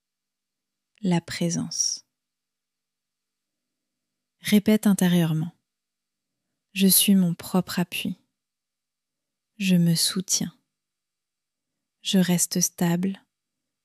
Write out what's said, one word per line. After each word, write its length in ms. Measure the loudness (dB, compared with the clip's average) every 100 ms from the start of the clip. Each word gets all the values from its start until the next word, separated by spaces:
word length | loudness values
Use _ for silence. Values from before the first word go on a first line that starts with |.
| _ _ _ _ _ _ _ _ _ _
la 180 | -2 -2
présence. 840 | -2 -6 -6 -4 -6 -4 -4 -6 -14 _ _ _ _ _ _ _ _ _ _ _ _ _ _ _ _ _ _ _ _ _ _ _
Répète 460 | 0 2 4 2 2
intérieurement. 680 | 2 2 2 2 -2 -6 -10 _ _ _ _ _ _ _ _ _ _ _
Je 140 | 0 2
suis 300 | 4 4 4
mon 180 | 2
propre 460 | -2 -2 -2 -2 -4
appui. 360 | -4 -6 -8 -10 _ _ _ _ _ _ _ _ _ _ _ _ _ -8
Je 160 | 0
me 220 | 2 2 2
soutiens. 600 | -2 -4 -4 -4 -4 -10 _ _ _ _ _ _ _ _ _ _ _ _ _ _
Je 180 | -2 0
reste 420 | 2 0 -2 -2
stable, 600 | -4 -2 -2 -2 -4 -8 _ _ _ _ _ _